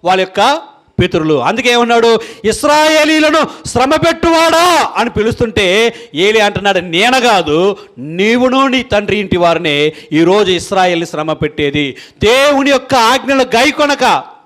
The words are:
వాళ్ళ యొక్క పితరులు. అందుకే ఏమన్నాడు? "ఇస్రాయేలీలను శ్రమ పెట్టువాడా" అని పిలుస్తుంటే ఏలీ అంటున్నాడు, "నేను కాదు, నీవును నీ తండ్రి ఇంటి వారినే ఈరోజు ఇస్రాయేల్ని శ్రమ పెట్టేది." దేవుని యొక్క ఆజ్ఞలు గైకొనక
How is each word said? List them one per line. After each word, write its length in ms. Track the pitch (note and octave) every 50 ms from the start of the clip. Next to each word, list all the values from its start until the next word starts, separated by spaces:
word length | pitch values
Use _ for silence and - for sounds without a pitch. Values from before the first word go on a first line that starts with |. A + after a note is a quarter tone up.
| -
వాళ్ళ 160 | F3 F#3 F#3+
యొక్క 400 | F#3 F#3 - G3 G3+ B3 C#4+ E4 E4 - - _ _ _ _ - -
పితరులు. 400 | F3+ - F3+ D#3 D#3 D#3 C#3 A#2
అందుకే 280 | C#3+ G#3 A3+ B3 A#3+
ఏమన్నాడు? 500 | A#3+ A#3+ A#3+ A#3 A#3 A#3 A3+ A#3 A3+ A3 A3+ - - - -
"ఇస్రాయేలీలను 1200 | G#3 G#3+ - - D4 D4 D4+ D4+ D#4 D#4 D#4 D4+ D4+ D#4+ D#4 D4+ D4+ D4+ D#4+ C#4+ - - - - -
శ్రమ 260 | - A#3+ B3+ C4+ D#4
పెట్టువాడా" 960 | D#4 - E4+ E4 D#4+ E4 E4+ E4 D#4+ E4 E4 D#4+ D#4+ E4+ F4+ E4+ D#4 A#3+ - -
అని 140 | F#3+ A3 A#3
పిలుస్తుంటే 840 | A#3 G#3+ G#3 A3+ A3+ - B3 A3 - - G3+ F3+ F3+ G#3 A3+ A#3 A3 - - - -
ఏలీ 260 | C#3+ F3+ G#3 A3 A3
అంటున్నాడు, 380 | G#3 G3+ G3 F#3+ F#3+ G3+ G3 F#3
"నేను 420 | E3+ F3+ E3 F3 G#3 A#3+ B3+ C4
కాదు, 560 | A#3+ A#3+ G#3+ F#3+ E3+ D3+ D3 D#3+ F3+ G3+ G3 - - - _ -
నీవును 680 | B2 D3+ D#3+ F3 G3 A3 A#3 B3 B3 C4 B3 C4+ C4+
నీ 160 | C4+ B3 C4 A#3+
తండ్రి 340 | - - G3+ G#3 G3+ G3
ఇంటి 200 | G#3+ G3+ F#3+ -
వారినే 560 | F3+ F3 E3+ E3+ D#3+ F3 D#3+ C#3+ C#3+ D3 D3+ D3+ - - - D#3+
ఈరోజు 400 | D3+ E3 E3+ F#3+ G#3+ G#3 F#3 F#3
ఇస్రాయేల్ని 540 | E3+ D#3+ - G3+ F#3+ F#3 F3+ F3 E3 E3+
శ్రమ 260 | D#3+ - D3+ D#3 D#3+ D#3
పెట్టేది." 640 | D3+ E3 D3+ D3+ - D3 C#3+ C#3 D3 D3 C3+ B2+ - - - _ _ -
దేవుని 480 | G#3 A#3+ C4+ C#4 D4 D4 C4+ C#4 C#4+
యొక్క 240 | C#4 B3+ C4 - C4
ఆజ్ఞలు 480 | B3+ A3+ A3+ B3+ C4+ A3 A#3 C#4 C4+ B3+
గైకొనక 800 | C4 A3 A3+ C4 D4+ C#4 - D4 C#4+ C#4+ - B3+ A#3+ F3+ C#3 C3 - - - _